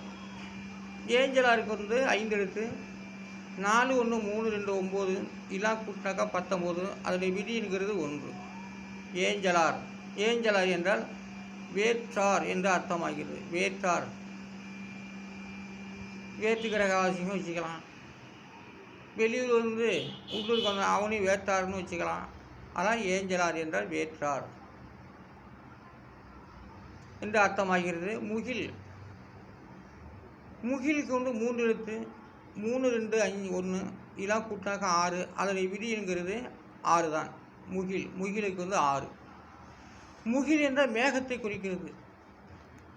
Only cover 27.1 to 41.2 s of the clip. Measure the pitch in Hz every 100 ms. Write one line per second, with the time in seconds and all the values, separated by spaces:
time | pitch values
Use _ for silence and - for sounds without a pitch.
27.1 | - 208 214 196 196 190 185 175 170 180
28.1 | 220 208 220 214 233 151 98 - - -
29.1 | - - - - - - - - - -
30.1 | - - - - - 226 269 262 302 247
31.1 | 254 254 226 233 233 233 220 220 220 226
32.1 | - - - - - 220 254 262 233 220
33.1 | 220 202 196 196 180 185 185 190 - -
34.1 | - 196 220 220 202 202 202 196 175 175
35.1 | 175 180 - 185 190 185 202 226 214 190
36.1 | 175 180 220 247 - - - - 170 165
37.1 | 156 147 - - - - 185 185 185 -
38.1 | 185 196 208 202 185 180 196 143 139 135
39.1 | - - - - - - - - - -
40.1 | - 220 254 262 302 285 262 269 220 269
41.1 | 262